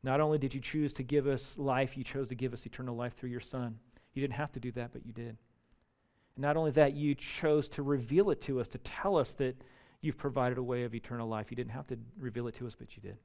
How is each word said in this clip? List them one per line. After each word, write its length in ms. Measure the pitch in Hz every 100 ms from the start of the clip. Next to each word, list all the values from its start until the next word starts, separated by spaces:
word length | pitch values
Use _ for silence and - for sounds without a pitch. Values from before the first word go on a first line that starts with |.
Not 180 | 131 139
only 160 | 156 151
did 160 | 135
you 80 | 135
choose 320 | 127 156 147
to 100 | 147
give 220 | 123 147 139
us 320 | 135 - -
life, 400 | 139 127 135 135
you 60 |
chose 240 | 127 139 123
to 80 | 120
give 180 | 127
us 120 | 117 -
eternal 300 | - 127 117
life 200 | 123 -
through 160 | 127
your 80 | 120
Son. 400 | - 131 120 113 _ - _
You 80 | -
didn't 140 | 139 113
have 160 | -
to 80 | -
do 120 | 120
that, 200 | 120 120
but 120 | 120 117
you 80 |
did. 240 | 117 117 113 _ _ _ _ _ _ _ _ _ -
And 80 |
not 120 | 143 156
only 160 | 160
that, 220 | 139 143
you 220 | 143 147 143
chose 520 | - - 156 151 139
to 120 | -
reveal 480 | 139 143 117 151 202
it 120 | 151
to 180 | - 131
us, 80 | 113
to 100 | -
tell 400 | - - 196 185
us 160 | 127
that 220 | - 131 131 - - - _
you've 160 | 156 -
provided 420 | 143 131 127 123
a 40 |
way 200 | 127 123
of 100 | 120
eternal 340 | 113 - 120 113
life. 220 | 110 107
You 80 | 120
didn't 140 | 113
have 160 | 120 151
to 100 | 120 113 -
reveal 280 | 127 117 120
it 80 | -
to 120 | 123
us, 80 | -
but 180 | 110 -
you 60 |
did. 160 | 98 101